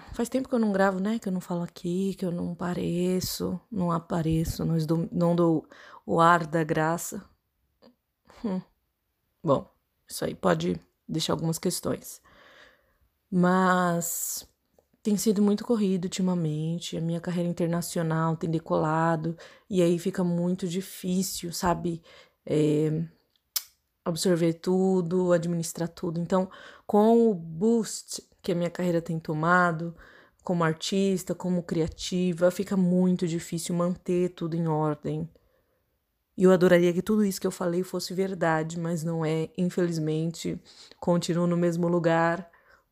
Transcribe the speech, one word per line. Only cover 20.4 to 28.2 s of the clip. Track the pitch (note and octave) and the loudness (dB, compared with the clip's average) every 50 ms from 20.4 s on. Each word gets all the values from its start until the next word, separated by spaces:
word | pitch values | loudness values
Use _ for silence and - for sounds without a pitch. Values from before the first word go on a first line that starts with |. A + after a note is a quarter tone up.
| F3 F3+ F3+ F3+ G3+ F3 | 0 0 -2 -2 -4 -4
difícil, | E3 F#3+ F#3+ - - - - F#3 F3+ F#3+ F#3+ - - - - E3+ | -4 -4 -6 -8 -12 -10 -6 -2 -2 0 -2 -2 -4 -8 -8 -8
sabe? | D#3+ - - F3 E3+ E3 E3 F3 E3+ E3 - - - - - _ _ _ - | -8 -4 0 0 0 0 -2 -4 -6 -6 -10 -16 -20 -20 -20 _ _ _ -6
É, | - C#3+ D3+ D3+ D3+ D3+ D3+ D#3 D#3 D3+ D#3 E3 D#3+ - _ _ _ _ _ _ _ - - - - _ _ _ _ _ _ - | 0 2 2 4 4 4 2 2 2 0 -2 -4 -6 -8 _ _ _ _ _ _ _ -8 -8 -8 -8 _ _ _ _ _ _ -6
absorver | F3+ E3+ D#3+ - G3 F3+ D#3+ E3+ E3 E3 | -6 -4 0 2 2 2 4 2 0 0
tudo, | E3 - F#3 F#3 F#3 F#3+ F#3+ F#3+ F#3 F3 E3 F3+ F#3 F3+ F3 F3 | 0 -2 0 2 2 4 2 2 2 0 0 0 0 2 2 2
administrar | F3 E3 E3+ F3 E3+ E3 - - - E3 E3 | 2 2 0 -2 -2 -4 -6 -4 -6 -6 -6
tudo. | - - - F3 D#3+ E3+ | -6 -6 -6 -6 -4 -4
Então, | F3 E3 G3 F#3 F#3 F#3+ - - - - - - _ | -2 0 0 0 0 -2 -6 -16 -20 -20 -20 -20 _
com | - - G#3 G#3 A3 A#3 A#3 A#3 A3+ | 2 4 4 6 6 6 6 6 4
o | G#3 | 2
boost | E3+ E3 E3 D#3+ D#3+ G3 A3+ A#3 A#3 G#3 - - - - - - - | 0 -4 -10 -6 -2 0 2 2 2 0 -2 -6 -12 -12 -12 -14 -14